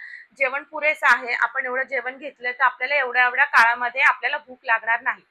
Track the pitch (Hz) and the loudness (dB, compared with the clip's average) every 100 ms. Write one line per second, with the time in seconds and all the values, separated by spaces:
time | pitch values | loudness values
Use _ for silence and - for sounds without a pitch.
0 | - - - - 262 277 302 311 294 302 | -16 -20 -20 -4 -4 -4 -8 -4 -2 2
1 | 285 247 247 240 233 262 254 247 262 269 | 2 2 0 -2 -2 -2 -6 -4 -4 -6
2 | 247 269 285 - 247 247 254 - 254 285 | -8 -10 -16 -10 -8 0 0 0 -2 0
3 | 254 247 247 247 285 269 233 240 240 254 | 0 2 2 2 2 4 4 2 -4 2
4 | 294 - 247 294 - 254 262 226 220 233 | 2 2 -4 -6 -10 -14 -2 -2 0 -2
5 | 247 202 _ | -2 -8 _